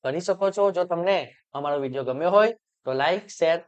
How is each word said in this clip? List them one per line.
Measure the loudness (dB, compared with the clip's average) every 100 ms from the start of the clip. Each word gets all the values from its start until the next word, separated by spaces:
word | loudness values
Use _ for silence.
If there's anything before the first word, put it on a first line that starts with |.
કરી | -4 -4
શકો | -2 0 0
છો. | 2 0
જો | 2
તમને | -2 0 0 0 -2 _ _
અમારો | -6 -2 -2
વીડિયો | -2 -4
ગમ્યો | -6 -2 4
હોય | 4 4 0 _ _ -6
તો |
લાઈક, | -2 0 -2 -6
શેર | -2 0 0